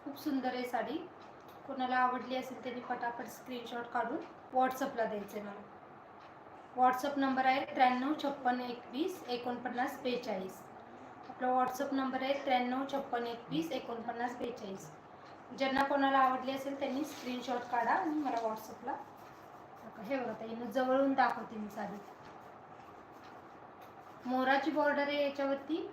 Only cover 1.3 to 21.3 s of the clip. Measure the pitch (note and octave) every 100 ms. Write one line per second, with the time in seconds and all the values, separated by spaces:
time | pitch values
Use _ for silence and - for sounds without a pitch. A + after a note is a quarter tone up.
1.3 | - - - - C4 B3+ B3+ B3+ B3+ A3
2.3 | B3+ B3+ B3 B3+ A#3+ - A#3+ A#3+ A#3 A3
3.3 | - - B3 A#3 A#3+ A#3 B3 A3+ D4+ -
4.3 | - - B3+ C4 B3+ C4+ A#3 A3 G#3 G3+
5.3 | G#3+ G3+ G3 - - - - - - -
6.3 | - - - - B3 B3+ B3+ C#4+ C#4 C4+
7.3 | C4 C4 C4 - D4+ B3+ B3 C4+ D4+ C#4
8.3 | C#4 B3 B3 B3 A#3 - B3 F4+ - -
9.3 | A#3+ B3 A#3+ A#3+ A#3 C#4 - B3+ A#3+ A3+
10.3 | F#3+ F#3+ - - - - - - - -
11.3 | - B3+ B3+ B3 - C#4 C4+ B3+ B3+ C4
12.3 | C#4 C#4 B3 B3 C4 C#4 C#4 - A#3+ A#3
13.3 | A#3 - C#4+ E4 B3+ A#3 A3+ A3 A3+ B3
14.3 | - - - G3+ F#3+ - - - - -
15.3 | - - - C4 B3+ C#4 C#4 C4+ C4+ B3+
16.3 | B3+ B3 C#4 C#4 C4+ C4 C4 D#4 - B3
17.3 | B3 C4 A#3+ - A#3+ A#3 E4 E4 D4+ C4+
18.3 | A#3 A3+ A3 - - A#3+ - - - -
19.3 | - - - - - A3+ - G#3 C4+ A#3
20.3 | A3 A3+ A3+ A#3+ B3+ B3+ C4 C#4 C4+ A#3+